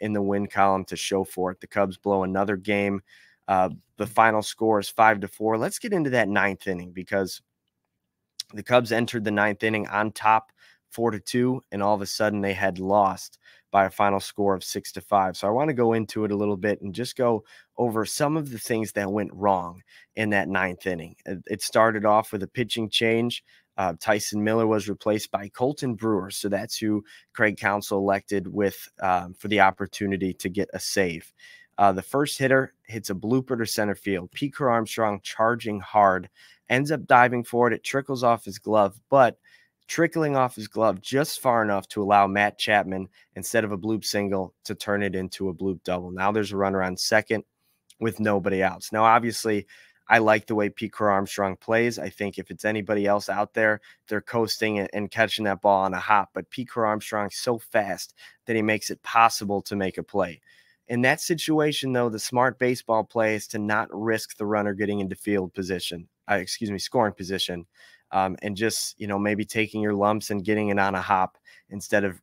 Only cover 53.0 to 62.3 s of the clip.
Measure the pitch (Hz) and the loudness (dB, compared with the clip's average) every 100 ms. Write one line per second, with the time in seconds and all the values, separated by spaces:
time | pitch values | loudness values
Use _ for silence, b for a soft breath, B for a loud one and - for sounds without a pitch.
53 | 101 104 101 95 107 - 110 107 b b | 2 2 0 -2 -2 2 2 0 b b
54 | - 107 - 117 110 - 110 104 95 101 | -8 -6 -2 -2 0 0 -2 0 -2 -4
55 | 101 - 107 - 107 95 104 98 95 90 | -4 0 0 0 -2 0 2 4 2 -2
56 | 92 104 95 - 87 - 120 - 110 107 | 2 2 2 -6 -10 -10 -8 -2 0 -2
57 | - 107 101 - - 117 - 113 98 90 | -4 -4 -4 -4 -4 -4 -2 -2 -2 -6
58 | - B B B - 113 107 107 - 98 | -10 B B B -4 0 2 0 -2 -10
59 | - 120 117 - 101 101 - 101 95 90 | 0 4 4 4 -2 -4 -4 -4 -2 -4
60 | 82 101 90 80 b b b b - 120 | -4 -2 -2 -6 b b b b -6 0
61 | 131 156 - 165 - 156 151 143 135 127 | 2 2 -2 -4 0 2 2 -2 -2 0
62 | 120 107 - | 0 -2 -4